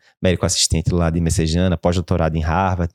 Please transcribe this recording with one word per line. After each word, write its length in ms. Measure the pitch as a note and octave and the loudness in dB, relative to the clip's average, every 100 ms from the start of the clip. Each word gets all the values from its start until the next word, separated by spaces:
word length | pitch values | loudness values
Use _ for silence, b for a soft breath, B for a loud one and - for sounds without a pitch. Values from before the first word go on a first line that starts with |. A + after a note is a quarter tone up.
| b b | b b
médico 240 | F#2 E2+ F2 | 0 0 0
assistente 440 | - - E2 - | 0 0 0 0
lá 200 | F2+ E2+ | 0 0
de 100 | E2+ | 0
Messejana, 560 | E2+ - D#2+ E2+ F#2 E2+ | 0 0 0 2 0 0
pós-doutorado 600 | F2 F2+ E2+ F2 D#2+ D#2+ | 0 0 0 0 0 0
em 40 | |
Harvard, 500 | D#2+ E2 F#2+ F2+ E2+ | -2 0 0 -2 -2